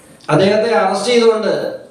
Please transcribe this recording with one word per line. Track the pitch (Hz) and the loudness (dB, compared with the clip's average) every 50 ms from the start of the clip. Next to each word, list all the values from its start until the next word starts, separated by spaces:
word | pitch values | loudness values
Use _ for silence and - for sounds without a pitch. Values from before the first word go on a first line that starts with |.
| - - - - - - 151 | -20 -20 -20 -18 -6 -2 0
അദ്ദേഹത്തെ | - 190 202 208 214 226 233 226 208 | 2 2 2 2 0 0 0 0 0
അറസ്റ്റ് | 196 190 196 196 - 240 | 0 0 -2 -4 -2 0
ചെയ്തുകൊണ്ട് | 247 233 226 226 220 214 208 185 156 147 - - - - - - | 0 2 2 2 2 0 -2 -4 -4 -4 -6 -8 -10 -12 -18 -20